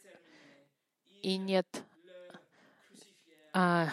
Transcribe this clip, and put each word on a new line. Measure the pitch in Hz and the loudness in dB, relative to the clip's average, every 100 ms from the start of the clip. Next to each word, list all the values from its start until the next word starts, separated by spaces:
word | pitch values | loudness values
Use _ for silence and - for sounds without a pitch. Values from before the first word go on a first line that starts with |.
| 196 - _ - 143 - _ _ _ _ _ 196 | -20 -20 _ -20 -20 -20 _ _ _ _ _ -10
и | 196 190 | -4 -4
нет, | 190 190 175 - - _ - - 180 - _ _ - _ _ - - _ _ _ - | 0 0 0 -6 -14 _ -20 -20 -20 -20 _ _ -20 _ _ -20 -20 _ _ _ -6
а, | 190 180 175 165 | 0 2 4 0